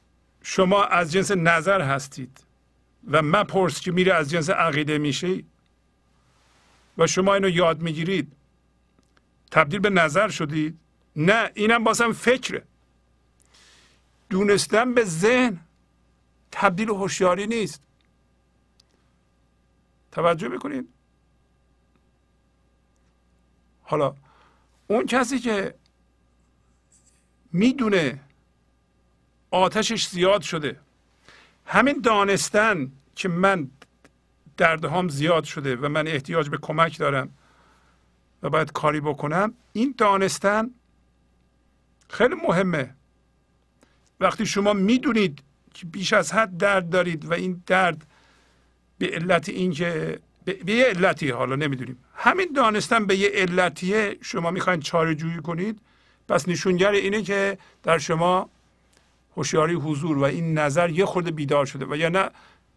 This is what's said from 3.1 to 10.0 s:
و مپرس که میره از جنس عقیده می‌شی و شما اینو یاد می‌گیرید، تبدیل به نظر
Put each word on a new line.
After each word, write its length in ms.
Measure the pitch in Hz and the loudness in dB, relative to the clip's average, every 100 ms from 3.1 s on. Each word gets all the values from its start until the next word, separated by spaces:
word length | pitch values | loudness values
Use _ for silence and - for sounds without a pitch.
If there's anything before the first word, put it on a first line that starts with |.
و 100 | 151 | 0
مپرس 600 | 151 202 202 190 175 - | 2 2 2 0 0 -2
که 100 | 180 | -2
میره 220 | 175 185 | 0 2
از 160 | 175 143 | 2 0
جنس 200 | 170 156 | -2 -2
عقیده 480 | 196 165 147 147 151 | 0 0 0 -2 -2
می‌شی 480 | 147 139 175 190 - _ _ _ _ _ _ _ _ _ _ _ _ _ _ - | -2 -2 -4 -6 -8 _ _ _ _ _ _ _ _ _ _ _ _ _ _ 0
و 100 | 165 | 0
شما 260 | 185 190 | 2 2
اینو 160 | 196 196 | 2 2
یاد 320 | 170 170 165 | 2 2 2
می‌گیرید، 500 | 165 156 165 185 131 - _ _ _ _ _ _ _ _ _ _ _ | -4 -4 -2 -4 -4 -14 _ _ _ _ _ _ _ _ _ _ _
تبدیل 280 | 160 147 196 | 0 0 0
به 100 | 202 | 0
نظر 400 | 185 | 2